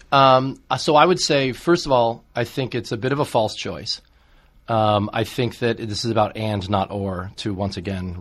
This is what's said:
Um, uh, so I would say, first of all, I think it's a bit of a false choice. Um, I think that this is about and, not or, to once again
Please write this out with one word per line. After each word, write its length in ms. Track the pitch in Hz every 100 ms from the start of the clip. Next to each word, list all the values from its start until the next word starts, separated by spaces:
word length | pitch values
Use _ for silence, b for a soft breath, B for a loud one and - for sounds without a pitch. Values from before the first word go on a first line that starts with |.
| -
Um, 500 | 139 135 131 135 - -
uh, 80 | 131
so 180 | - 147
I 100 | 175
would 140 | 180
say, 340 | - 143 131
first 320 | 113 170 170 143
of 80 |
all, 320 | 123 117 117 _ -
I 80 |
think 320 | 117 - 127 120
it's 160 | -
a 60 | 101
bit 160 | 131
of 60 | 143
a 60 | 139
false 300 | 123 107 -
choice. 460 | 104 78 107 - _ _ _ _ _ _ -
Um, 400 | 113 107 104 104
I 100 | 117
think 360 | 110 - 117 -
that 180 | 120 113
this 260 | 113 104
is 80 | 117
about 240 | 110 104 110
and, 340 | 110 101 92
not 220 | 98 -
or, 400 | 101 98 90 95 -
to 160 | 107
once 240 | 95 98 98
again 400 | 92 95 92 90